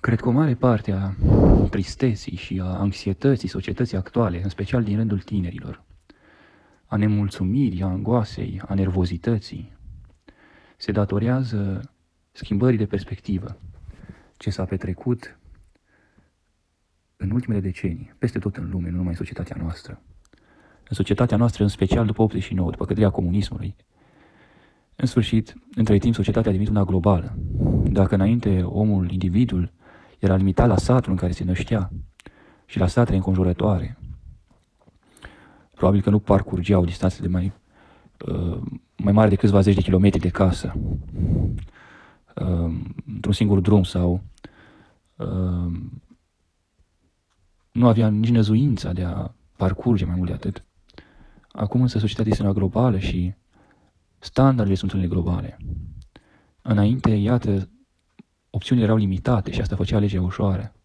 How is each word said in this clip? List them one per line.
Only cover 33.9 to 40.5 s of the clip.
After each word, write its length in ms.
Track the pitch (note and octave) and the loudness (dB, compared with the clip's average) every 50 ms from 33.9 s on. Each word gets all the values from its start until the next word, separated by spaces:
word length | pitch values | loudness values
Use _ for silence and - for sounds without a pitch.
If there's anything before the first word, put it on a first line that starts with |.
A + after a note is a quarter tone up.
| - - - - - - - - - - _ _ _ _ _ _ _ _ _ _ _ _ _ _ _ - - - - - - - - _ _ _ _ | -10 -12 -14 -16 -16 -16 -18 -20 -20 -20 _ _ _ _ _ _ _ _ _ _ _ _ _ _ _ -20 -20 -20 -20 -20 -20 -20 -20 _ _ _ _
probabil 280 | - - F#2 G2 G2+ | 0 2 2 4 4
că 80 | G2 - | 4 4
nu 100 | G2+ G#2+ | 2 2
parcurgeau 640 | - - G2+ F#2+ F#2+ - - F2+ F2 G2 G2+ F#2 F2 | 4 4 2 2 2 0 -4 -6 0 2 4 4 4
distanțe 360 | E2+ F2 - - F#2 - - | 2 -2 -2 -2 -2 -2 -2
de 60 | - F2 | -4 -2
mai, 260 | F2+ F#2 F2+ G2 G#2 _ _ _ _ _ _ _ _ _ _ - _ _ - - | -2 0 -2 -4 -6 _ _ _ _ _ _ _ _ _ _ -20 _ _ -8 -6
uh, 340 | - F#2 F2 E2+ E2 E2 - - - - _ _ _ _ | -4 -4 -2 -4 -4 -6 -8 -10 -12 -14 _ _ _ _
mai 160 | F#2 G2 G2+ | 0 2 6
mari 160 | A2 A2 G#2 | 6 6 6
de 60 | G2 | 4
câțiva 260 | G2 - G#2 G2 G#2 | 4 4 4 4 6
zeci 140 | F#2+ G#2 G2 | 6 6 4
de 60 | F#2 | 4
kilometri 380 | F2 - G#2 F#2 G2 G2+ - G2+ | 2 2 4 4 4 4 4 2
de 100 | - F2+ | -2 -2
casă, 440 | - - G2 F#2 | 0 2 2 2